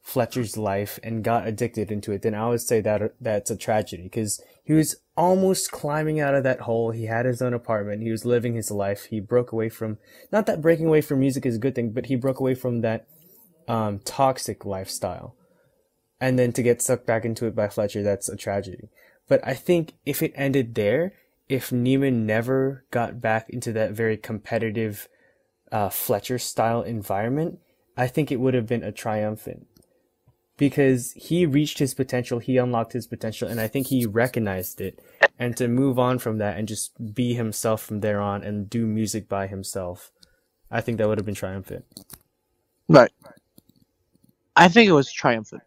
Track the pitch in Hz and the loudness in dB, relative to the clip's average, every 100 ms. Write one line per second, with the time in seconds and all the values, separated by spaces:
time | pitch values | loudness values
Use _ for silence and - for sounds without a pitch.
0 | - 131 117 131 110 - 107 98 104 - | -4 -2 -2 -2 -4 -4 -2 -2 -4 -8
1 | 113 113 110 117 113 107 120 - 104 104 | -8 -4 0 0 0 -4 -4 -4 -4 -6
2 | 104 98 113 104 113 120 - 117 104 107 | -4 -4 -2 -2 -2 -2 0 0 2 0
3 | 107 _ 120 107 - 104 - 110 95 90 | -2 _ -4 -2 -4 -8 -2 -2 -2 -10
4 | 92 - 107 - - _ - 156 151 - | -8 -6 -4 -6 -10 _ 0 2 2 -4
5 | _ - 175 190 190 185 - - 151 151 | _ 0 2 4 4 0 -4 -6 -4 -2
6 | 156 156 143 139 131 131 - 113 113 113 | -2 0 2 2 2 -2 0 0 0 -2
7 | 110 113 127 120 127 120 - 110 101 104 | -2 0 0 0 -2 -4 -2 -4 -2 -4
8 | 113 110 117 120 120 117 104 104 98 101 | -4 -2 2 2 2 -4 -4 -2 -2 -4
9 | - 110 101 123 123 113 113 - 110 107 | -4 -8 0 0 0 -2 -4 -4 -8 -8
10 | _ - - 208 208 165 151 165 160 156 | _ -20 -2 0 0 2 4 4 4 4
11 | 143 139 135 131 131 113 131 127 117 117 | 4 2 2 0 -2 0 -2 -2 -4 -4
12 | 117 131 135 131 131 131 127 120 113 110 | -2 -2 0 0 0 0 -2 0 0 -2
13 | - _ _ - _ _ - 113 107 101 | -8 _ _ -20 _ _ -4 -2 -2 -4
14 | - - 135 131 - 101 101 95 92 - | -8 2 2 2 -6 -8 -8 -8 -8 -6
15 | 98 87 82 - _ _ _ _ _ _ | -6 -8 -14 -20 _ _ _ _ _ _
16 | _ _ 131 127 123 120 120 117 - 123 | _ _ 0 2 2 2 2 2 2 0
17 | - 113 113 110 113 110 104 - 104 107 | 0 -2 -2 -4 -4 -2 -2 -2 -4 -2
18 | 101 98 - 104 - 101 95 90 - _ | -2 -2 -4 -8 -4 -4 -6 -14 -18 _
19 | _ _ _ 135 110 127 - 175 160 _ | _ _ _ 0 0 -6 0 0 0 _
20 | - 139 160 - 139 139 117 117 104 127 | -6 -2 -4 -2 0 0 0 0 0 2
21 | 180 - _ _ _ 135 - 127 120 135 | -2 -6 _ _ _ -4 -2 0 2 2
22 | 139 123 110 110 117 135 135 135 _ 123 | 2 2 2 0 0 0 0 -4 _ -4
23 | 113 120 113 110 - 123 120 110 107 107 | -4 -4 -2 -2 -2 -8 -6 -2 -2 0
24 | 113 107 - 110 - 113 113 107 110 104 | -2 -2 -6 -10 -4 -2 -2 -2 -4 -6
25 | - _ _ _ _ _ _ 113 101 - | -16 _ _ _ _ _ _ -2 -2 -2
26 | - 107 - 123 - - 113 117 110 113 | -2 -2 -2 -6 -4 0 2 0 -2 -6
27 | 95 98 110 139 165 - _ _ _ - | -2 -2 0 -2 -4 -6 _ _ _ -4
28 | 127 160 143 131 131 127 113 120 107 104 | -2 0 -2 0 2 2 0 -4 -4 -8
29 | 117 107 107 107 - - - _ _ _ | -4 -2 -2 -4 -12 -16 -18 _ _ _
30 | _ _ _ _ _ - 143 139 135 127 | _ _ _ _ _ 0 0 4 4 4
31 | 120 - - 170 175 135 151 - 139 - | -2 -14 -2 0 4 2 2 0 -4 -2
32 | 131 123 120 120 123 127 123 120 113 123 | -2 -2 -2 -4 0 2 2 0 -2 -6
33 | 107 117 110 107 101 117 110 139 131 131 | -8 -8 -8 -6 -6 -4 -2 -2 0 0
34 | 117 107 123 - 107 95 92 - 95 - | 2 2 2 0 -2 -4 -6 -8 -10 -10
35 | - _ - _ 123 113 123 120 139 123 | -20 _ 2 _ -4 0 0 2 2 2
36 | 123 127 120 110 104 90 107 107 - _ | 2 2 -2 -2 -2 -4 -6 -6 -8 _
37 | 117 104 120 120 113 104 117 110 - 107 | -8 -4 -2 0 -2 -2 -2 -2 -4 -4
38 | 107 101 101 101 104 104 101 117 113 107 | -2 0 -2 -4 -4 -6 -4 -2 0 0
39 | 107 110 101 98 98 98 95 98 90 90 | -2 -4 -4 -4 -4 -8 -8 -8 -8 -10
40 | - _ - _ _ _ _ 113 117 113 | -18 _ -20 _ _ _ _ -4 -4 0
41 | 107 107 104 98 95 95 95 90 - - | 2 2 -2 -6 -6 -8 -10 -14 -14 -20
42 | - - _ _ _ _ _ _ - 156 | -20 -20 _ _ _ _ _ _ 8 10
43 | 120 _ - - _ - _ _ _ _ | 10 _ -20 -20 _ -20 _ _ _ _
44 | _ _ _ _ _ - 180 190 220 156 | _ _ _ _ _ 8 10 10 8 8
45 | 135 - 139 113 107 - | 6 0 2 2 -2 -16